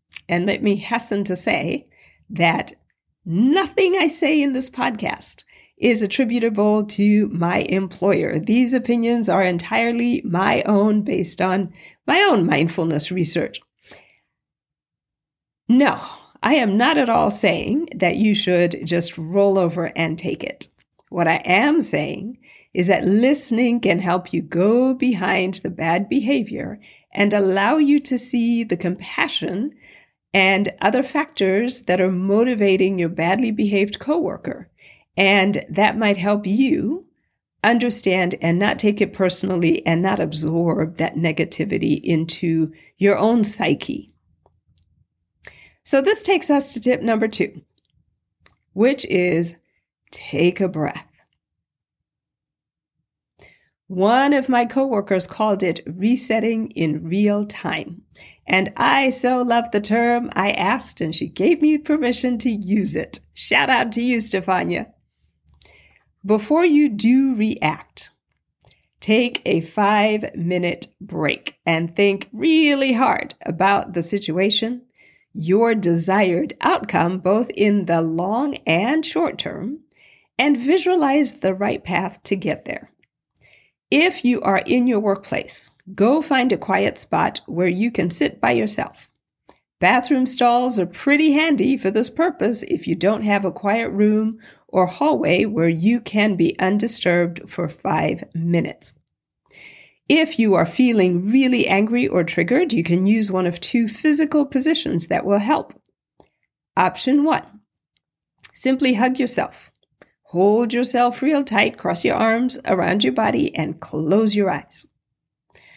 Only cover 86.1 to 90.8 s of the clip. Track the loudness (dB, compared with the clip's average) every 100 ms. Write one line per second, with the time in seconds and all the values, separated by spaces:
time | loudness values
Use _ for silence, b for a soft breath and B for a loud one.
86.1 | 2 2 0 2 0 0 0 0 -4 -4
87.1 | -2 -2 -4 -8 -2 0 0 -2 -2 -4
88.1 | -2 -4 0 0 0 0 -2 -6 -10 _
89.1 | _ _ _ _ b _ _ 2 4 2
90.1 | 0 0 0 2 2 0 -2